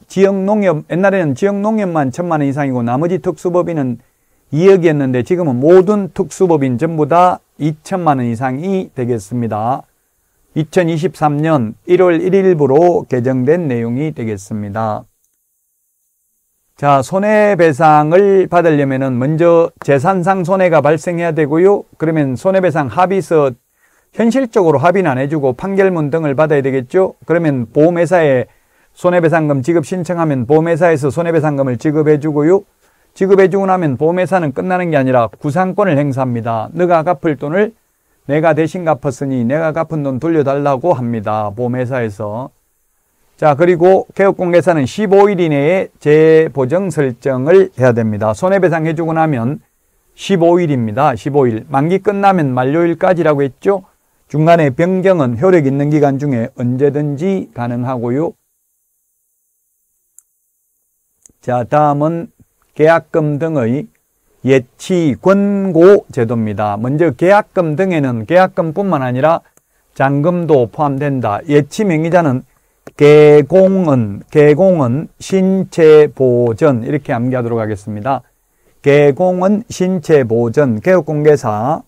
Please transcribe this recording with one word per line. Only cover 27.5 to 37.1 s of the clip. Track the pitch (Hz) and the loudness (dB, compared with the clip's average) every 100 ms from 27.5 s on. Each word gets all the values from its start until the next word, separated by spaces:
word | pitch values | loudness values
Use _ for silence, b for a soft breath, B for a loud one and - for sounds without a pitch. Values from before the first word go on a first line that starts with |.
| 135 113 | -2 -4
보험회사에 | 147 160 175 165 175 151 131 - _ _ _ _ | 2 2 2 0 2 2 0 -2 _ _ _ _
손해배상금 | _ 175 175 165 165 151 139 | _ -2 0 2 0 0 -2
지급 | 127 170 | 0 -2
신청하면 | 147 185 165 170 160 135 117 | -2 -8 -6 -4 -2 -2 0
보험회사에서 | 156 165 165 175 160 143 | 0 2 0 2 2 -2
손해배상금을 | 147 170 165 151 143 135 120 | -2 -2 0 0 -2 -2 -2
지급해주고요. | 160 151 151 151 156 147 147 196 - _ _ _ _ | -2 0 2 0 0 -2 2 0 -2 _ _ _ _
지급해주고 | - 190 196 190 196 190 | -6 2 4 4 2 0
나면 | 185 160 120 | 0 -2 0
보험회사는 | 156 180 180 185 156 | -2 0 0 -2 -2
끝나는 | 233 180 180 175 | -4 -4 -2 0
게 | 151 | 0
아니라 | 131 127 113 | 2 2 0
구상권을 | - 147 151 185 175 202 143 | -4 -4 -2 -2 0 0 0
행사합니다. | 147 131 131 120 113 113 107 | -2 -2 -4 -4 -4 -6 -6
너가 | - 175 170 | -4 0 0
갚을 | 160 | 0